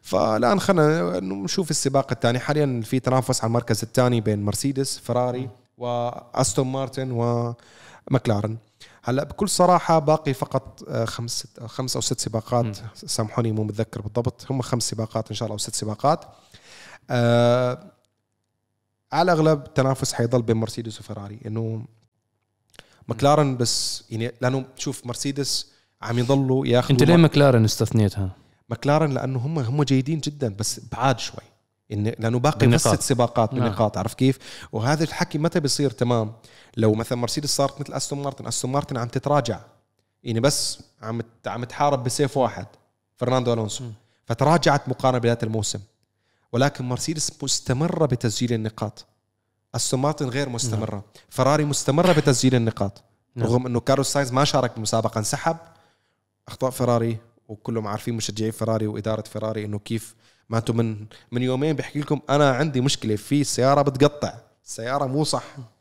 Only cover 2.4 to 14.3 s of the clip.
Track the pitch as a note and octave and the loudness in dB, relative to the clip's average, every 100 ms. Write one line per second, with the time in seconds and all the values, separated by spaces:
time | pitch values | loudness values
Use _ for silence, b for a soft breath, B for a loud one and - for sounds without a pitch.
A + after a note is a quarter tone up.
2.4 | - D3 C#3+ A#2+ G#2+ B2+ B2+ C3 B2 B2+ | -2 0 0 -2 -2 -2 2 2 2 -2
3.4 | A2+ A#2 - A2 A2 - B2 A#2 A2 G#2 | 0 0 0 -2 0 2 4 2 0 0
4.4 | G#2 G2+ C#3 C3+ C3+ - - A#2+ B2 B2 | -2 -2 -4 -2 -4 -6 -4 -2 -2 -4
5.4 | C3 - _ _ A#2+ A#2+ A#2+ - - - | -10 -14 _ _ -6 -4 -4 -8 -8 -2
6.4 | C3 - B2+ C3+ C3 C3 C3 A#2 A#2+ A#2+ | 0 0 -2 -4 -6 -6 -6 -2 0 0
7.4 | A#2+ A#2+ _ - - - - C3 - G#2 | -2 -8 _ -20 -20 -20 -2 0 2 0
8.4 | G#2+ A2+ _ b b b - C3 D3+ - | -2 -6 _ b b b -4 -4 -4 -4
9.4 | G3+ - F3+ F3 - D#3+ D3 D#3 C#3+ C3 | -2 4 6 6 4 4 4 2 0 -4
10.4 | C#3+ C3+ - - - B2 A2+ - A#2 - | -4 -4 -6 -20 -6 -4 -4 -6 -8 -8
11.4 | - - A2+ - C3 B2+ - B2+ - A2+ | -10 -16 -12 -8 -6 -4 -4 -4 -2 -4
12.4 | - A#2+ A#2 G2+ A2+ - F#3 - G#2+ - | 0 0 0 -6 -14 -16 -8 -4 -2 -2
13.4 | A#2 A2 G#2+ G#2 A2+ G#2+ G#2 G#2+ A#2+ | -2 -2 -4 -4 -6 -6 -4 -2 -4